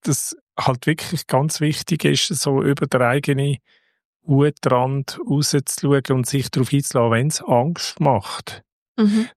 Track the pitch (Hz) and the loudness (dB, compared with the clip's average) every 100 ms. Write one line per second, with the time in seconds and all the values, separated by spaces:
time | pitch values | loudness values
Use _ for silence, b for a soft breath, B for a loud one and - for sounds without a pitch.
0 | - 143 - - _ - - 123 - 156 | -4 -4 -4 -12 _ -4 -2 0 -2 -2
1 | - 160 - 131 156 - 156 147 - 160 | -4 -8 -2 0 0 0 -2 -2 -4 -2
2 | 147 139 - 147 - 135 - 139 143 127 | 0 0 -2 -2 0 0 0 0 0 2
3 | 120 139 147 139 143 135 _ _ _ _ | 2 0 0 0 0 -4 _ _ _ _
4 | _ _ - 139 147 - 135 123 131 139 | _ _ 0 2 2 2 2 2 2 -2
5 | 135 - 349 143 147 143 - - 143 143 | -6 -8 -2 0 0 0 -2 -2 2 2
6 | 131 131 120 139 127 - 123 143 - 131 | 2 0 0 -2 -2 -2 0 0 0 0
7 | 117 113 143 - 359 120 131 170 - - | 2 2 0 -2 0 2 2 -4 -6 0
8 | 151 113 - - - - _ _ _ - | 2 2 -2 -12 -14 -18 _ _ _ 0
9 | 214 214 233 | 2 2 -2